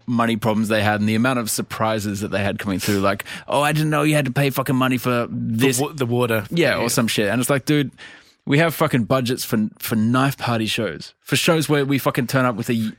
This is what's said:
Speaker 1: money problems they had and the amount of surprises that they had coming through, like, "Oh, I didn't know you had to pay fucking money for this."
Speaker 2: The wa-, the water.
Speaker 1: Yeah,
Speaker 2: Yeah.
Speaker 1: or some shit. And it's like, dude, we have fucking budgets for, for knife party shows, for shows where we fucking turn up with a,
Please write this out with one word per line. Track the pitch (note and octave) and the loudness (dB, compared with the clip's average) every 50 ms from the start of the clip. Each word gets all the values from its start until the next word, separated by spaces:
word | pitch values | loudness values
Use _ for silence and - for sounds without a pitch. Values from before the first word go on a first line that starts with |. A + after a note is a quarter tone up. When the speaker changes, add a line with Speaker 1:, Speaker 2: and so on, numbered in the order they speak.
| - | -6
Speaker 1:
money | - B2+ A#2 A#2+ A#2 A#2 G#2+ | -2 0 2 2 2 0 0
problems | - A#2 G#2+ G#2 A2 G2+ | 0 0 2 2 2 2
they | A2 G#2+ | 2 2
had | G2+ G#2+ G#2+ G#2 | 2 2 2 2
and | G#2 G#2+ | 2 0
the | A2 | 2
amount | A2 A#2 B2+ C3 B2 | 2 2 2 0 0
of | A#2 G#2+ | -2 -4
surprises | - - A2 - - - A2+ A2 A2 A2 G2 G#2 G2 G2 | -4 -6 -6 -6 -4 -2 -2 0 0 -2 -2 -4 -4 -4
that | G#2 F#2 | -6 -4
they | F2+ F#2+ | -2 -2
had | G2+ G2+ F#2+ - | -2 -2 -4 -4
coming | - G#2+ F#2+ F#2+ | -4 -4 -4 -2
through, | - - G#2 G2 | 0 0 0 2
like, | F#2+ G2 G2+ G#2+ - - - - - - | 2 0 0 -2 -4 -12 -14 -14 -8 -2
"Oh, | - C3 | 0 0
I | C#3+ D3 D#3 | 0 2 0
didn't | D3+ D#3 D#3 | 0 0 0
know | D3+ D3 D3 | 2 2 2
you | D#3 D3+ | 2 2
had | D3+ C#3+ | 2 0
to | C3+ | 0
pay | B2 C#3 C#3+ C#3 | 0 0 0 0
fucking | B2 - B2+ - C#3 | 0 -2 -2 0 0
money | B2+ C3 B2+ B2+ A#2+ | 2 2 2 0 0
for | - C3 B2 A#2+ A#2+ - | 0 0 0 0 -2 -4
this." | - A#2+ A#2+ A#2 A2+ A2 B2+ C3+ B2+ B2 | -4 -6 -4 -2 0 2 2 2 2 2
Speaker 2:
The | C#3+ | -2
wa-, | D3 | -4
the | D#3+ D3 C3 | -2 -4 -2
water. | A#2 A#2+ A#2+ B2 A#2 A2+ A2 G2+ - | 0 0 0 2 2 0 0 -2 -2
Speaker 1:
Yeah, | E3 E3+ E3 C3+ G#2 E2+ | 0 2 2 2 2 2
Speaker 2:
Yeah. | G#2+ | 0
Speaker 1:
or | A#2 | 0
some | - - A#2 A2 | 0 0 0 0
shit. | - - G#2+ G2 | 2 0 0 2
And | G#2 B2 | 2 0
it's | B2 - | 0 0
like, | C#3+ C3+ - | 0 0 0
dude, | - D3+ D3 C#3+ A#2+ - - - - - - - _ _ _ - | 0 0 0 0 -2 -6 -14 -20 -20 -20 -20 -20 _ _ _ -4
we | - C#3 C#3+ | 0 2 2
have | E3+ E3 C#3+ | 2 2 2
fucking | - E3+ C#3+ - B2+ A2 | 0 0 2 2 0 2
budgets | F#2 - C3 B2+ A2+ B2+ - - | 2 0 0 0 0 -2 -4 -4
for, | - - A2 G#2+ G#2 - - | -2 0 0 0 -2 -4 -8
for | - - A#2+ A2 | -6 -2 0 0
knife | G#2+ A2+ A#2+ C3 C3+ C#3 C3+ - | 2 2 2 2 2 0 0 -2
party | - - A#2+ A2+ A2 G#2 | -4 -2 -2 0 -2 -2
shows, | - - A2+ F#2+ D#2+ D#2 - - - _ | -2 -2 -2 -4 -4 -8 -12 -16 -20 _
for | _ - C#3+ | _ -4 -2
shows | C3+ - - E3+ D#3+ D3+ - | 0 2 2 2 2 2 2
where | D3+ C#3+ C#3 | 2 0 2
we | C3+ C#3+ C3 | 2 0 0
fucking | - D3 - - B2+ A2+ | 0 0 0 0 -2 0
turn | - C3+ B2+ | 0 2 2
up | B2 A#2+ | 2 0
with | G2 A#2 - | -2 -2 -2
a, | B2 A2+ A2 A2 - | -2 -2 -2 -4 -6